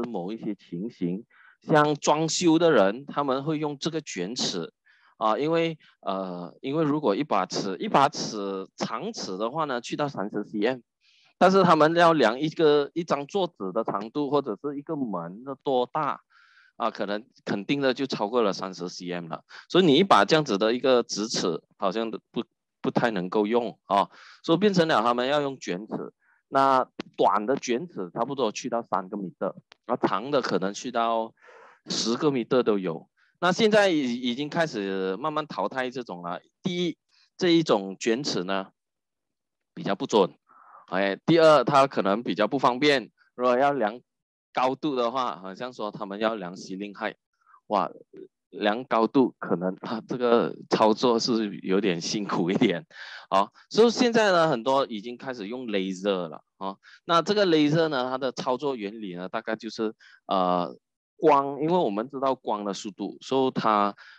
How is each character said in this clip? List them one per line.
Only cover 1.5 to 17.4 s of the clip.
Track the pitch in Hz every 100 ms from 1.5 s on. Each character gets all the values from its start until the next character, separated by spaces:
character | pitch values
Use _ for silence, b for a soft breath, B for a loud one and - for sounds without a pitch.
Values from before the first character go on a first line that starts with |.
| b
像 | - 156 147
装 | 147 - 151 160
修 | - 175 160
的 | 170
人， | 131 95 117 143
他 | -
们 | 143 131
会 | 147 151
用 | 151 143
这 | 170
个 | 160
卷 | - 95 90 127
尺 | - 95 80 _ _ b b b
啊， | 110 110
因 | 147
为， | 165 165 156 b b
呃， | - 95 95 87 87 -
因 | 135 151
为 |
如 | 151 151
果 | 135 101
一 |
把 | 151 104 92
尺， | - 95 92
一 | 208
把 | 147 139
尺 | - - 107 98 95 95 -
长 | - 113 190
尺 | 226 - 92
的 | 113
话 | 151
呢， | 151 123
去 | 120 151
到 | 147
三 | 139 101
十 | 107
C | 104 107
M， | 107 131 - _ b b b b
但 | 185
是 | 196
他 | 180
们 | 160 151 170
要 | 170
量 | 160 110 123
一 | 156
个， | - 156 147 143
一 | -
张 | - 143 143
桌 | 202 175
子 | - 95
的 | 90
长 | - 98 110
度， | 147 143
或 | 143
者 | 135 101
是 | 143 143
一 |
个 | 147
门 | 156 123 92 85 98
的 | 131 135
多 | - 127 123
大 | 156 143 - _ b b b b b
啊， | 117
可 | - 101
能 | 104 120 _